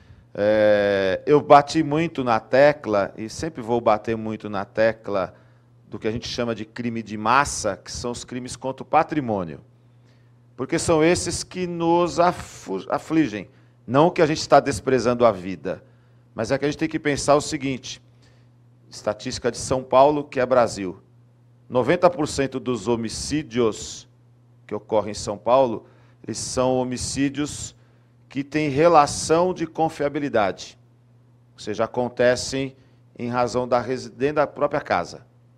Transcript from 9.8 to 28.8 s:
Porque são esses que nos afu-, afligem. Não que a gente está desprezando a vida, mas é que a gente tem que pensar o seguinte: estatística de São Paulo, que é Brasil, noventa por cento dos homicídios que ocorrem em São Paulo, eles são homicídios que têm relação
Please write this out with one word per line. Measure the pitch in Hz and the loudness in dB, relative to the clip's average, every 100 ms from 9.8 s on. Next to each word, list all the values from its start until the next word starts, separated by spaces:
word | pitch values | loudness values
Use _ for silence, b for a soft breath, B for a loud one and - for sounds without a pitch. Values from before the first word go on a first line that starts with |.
| _ _ b b b b b | _ _ b b b b b
Porque | - 131 165 | -10 -4 -2
são | - 160 | 2 4
esses | 160 175 180 - | 4 2 -2 -8
que | - 185 180 | -8 -6 -6
nos | 170 170 170 175 151 | -2 2 2 2 2
afu-, | 175 180 - - - 190 - | 2 0 -8 -16 -10 -8 -4
afligem. | 143 - 160 135 101 - b b b - | -6 -2 0 0 -2 -12 b b b 0
Não | 131 170 | 4 4
que | 180 | 4
a | 151 | 0
gente | 156 | 0
está | - 139 | 4 4
desprezando | 135 113 - 127 113 120 | 4 -2 0 2 2 4
a | 117 | 4
vida, | 95 90 87 87 80 - b b b b | 2 -4 -8 -8 -10 -12 b b b b
mas | - 113 | -8 -4
é | 135 | -2
que | 143 | -2
a | |
gente | 143 | -4
tem | 160 | -4
que | 156 | -4
pensar | 147 135 - | -4 -2 2
o | 143 | 2
seguinte: | 139 151 131 127 - - _ _ b b b b _ _ _ | 2 -6 -6 -6 -10 -18 _ _ b b b b _ _ _
estatística | - 107 104 131 120 123 | -10 -6 -6 -8 -6 -4
de | - | -4
São | - 131 | -4 -4
Paulo, | 131 127 139 147 | 4 6 6 4
que | 143 135 | -4 -2
é | |
Brasil, | 120 127 113 98 92 - _ _ _ _ _ _ - | 2 4 2 0 -8 -10 _ _ _ _ _ _ -6
noventa | 123 120 175 175 | -2 0 4 2
por | 175 147 | 2 -4
cento | - 135 127 | -2 -4 -4
dos | 113 117 98 | -6 -4 -2
homicídios | 117 110 - - 147 135 117 113 101 - - - _ _ _ _ _ - | -2 -4 -8 -6 -4 -4 0 0 -2 -10 -16 -20 _ _ _ _ _ -12
que | |
ocorrem | 104 - 110 101 | -10 -2 -2 -2
em | |
São | 101 - 101 | -6 -8 -6
Paulo, | 110 131 127 107 b b b b | 2 4 4 -2 b b b b
eles | - 110 | -12 -10
são | - - 127 127 | -6 -2 0 0
homicídios | 127 120 - 135 139 139 147 - - - b b b b - | -2 -6 -6 -4 -4 -4 -8 -8 -14 -18 b b b b -14
que | 131 | -10
têm | 139 151 151 | -6 -4 -2
relação | 135 | 2